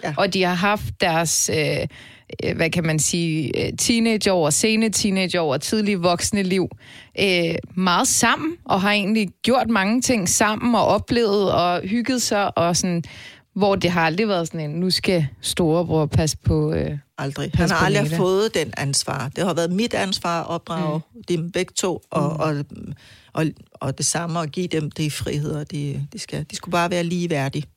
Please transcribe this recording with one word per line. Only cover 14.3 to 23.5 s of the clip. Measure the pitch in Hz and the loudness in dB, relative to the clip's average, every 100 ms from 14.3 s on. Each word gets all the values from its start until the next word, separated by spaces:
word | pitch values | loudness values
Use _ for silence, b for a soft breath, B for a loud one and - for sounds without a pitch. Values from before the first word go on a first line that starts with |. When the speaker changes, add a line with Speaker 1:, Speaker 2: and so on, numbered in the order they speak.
| 180 165 | 0 -2
Speaker 2:
sådan | 165 151 | -6 -6
en, | 160 | -2
"Nu | 185 | 0
skal | 170 - 180 139 - | 0 2 2 0 -4
storebror | - - 170 165 165 160 151 | -6 0 2 2 2 0 2
passe | - 160 - | 2 0 0
på... | - 156 151 | 0 2 2
Øh, | 165 151 147 - - | 0 -2 -6 -12 -10
Speaker 1:
Aldrig. | 139 143 143 | -8 -6 -2
Speaker 2:
passe | - 175 | 0 2
Speaker 1:
Han | 170 | 2
har | |
Speaker 2:
på | 185 | 2
Speaker 1:
aldrig | - | 2
Speaker 2:
Neda." | 147 165 | 0 2
Speaker 1:
fået | 185 190 220 | 2 2 2
den | 180 147 - | 0 -4 -4
ansvar. | 139 139 - - - - | -2 -2 -2 -6 -6 -2
Det | 180 | -2
har | |
været | 160 170 | 0 0
mit | 185 233 | 0 0
ansvar | 214 196 185 175 170 | -2 -2 -4 -2 -2
at | 156 | -4
opdrage | 170 - 165 156 156 - | -6 -6 -4 -2 -4 -6
Speaker 2:
Mm. | 240 | -16
Speaker 1:
dem | 196 170 170 | -4 -2 -2
begge | 175 185 - | -4 -4 -2
to, | 185 160 - | -2 -4 -4
og, | 165 143 | -2 0
Speaker 2:
Mm. | 156 | 0
Speaker 1:
og, | 156 143 143 - - - B B B | -2 -2 -6 -10 -14 -14 B B B
og, | - 156 | -2 -2